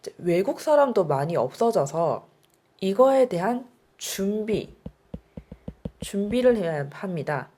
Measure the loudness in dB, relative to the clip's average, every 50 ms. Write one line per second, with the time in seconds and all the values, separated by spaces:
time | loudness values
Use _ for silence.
0 | _ -16 -16 -6 -2 0 2 2 2 0 -4 -4 0 2 4 4 4 4 4 0
1 | 2 2 0 0 0 -2 0 0 -2 -2 0 0 0 2 2 0 0 0 -2 -2
2 | 0 0 -2 -4 -6 _ _ _ _ _ _ _ _ _ _ _ -4 -2 4 4
3 | 4 6 6 4 4 2 2 -2 -2 -2 -2 -4 -6 -12 _ _ _ _ _ _
4 | -12 -10 -6 -4 -2 -2 -2 -2 -2 -2 -2 -4 -4 -8 -16 _ _ -18 _ _
5 | _ _ -18 -18 _ _ _ -20 -20 _ -20 _ _ -20 -20 _ _ -14 -12 _
6 | -14 -8 -4 -4 -4 0 0 4 4 4 4 4 0 -2 -2 -4 -6 -8 -8 -10
7 | -8 -6 -6 -4 -4 -4 -4 -4 -6 -10 _